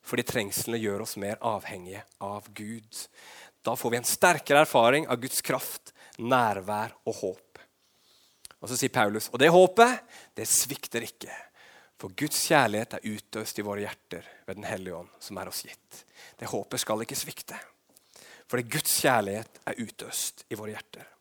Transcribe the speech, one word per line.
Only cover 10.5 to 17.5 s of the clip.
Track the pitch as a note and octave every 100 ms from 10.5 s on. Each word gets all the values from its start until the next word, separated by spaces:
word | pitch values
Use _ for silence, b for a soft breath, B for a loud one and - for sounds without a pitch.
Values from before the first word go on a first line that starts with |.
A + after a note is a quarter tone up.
| - B2 C#3 - A#2
ikke. | A2 - - - - b b b b _
For | G2
Guds | F#2+ D3 - -
kjærlighet | D#3 A#2 G#2 A2+ -
er | A2
utøst | G#2+ - A2 G#2+ -
i | G#2
våre | G2+
hjerter | G2+ - _ E2+ - - -
ved | F#2+
Den | G#2
hellige | G#2 F#2 E2
ånd, | F2 _
som | - G2
er | F2+
oss | - -
gitt." | - _ - - B B -
Det | A2+
håpet | A2 G2 B2+
skal | - A2
ikke | A2+ C3+
svikte. | - - -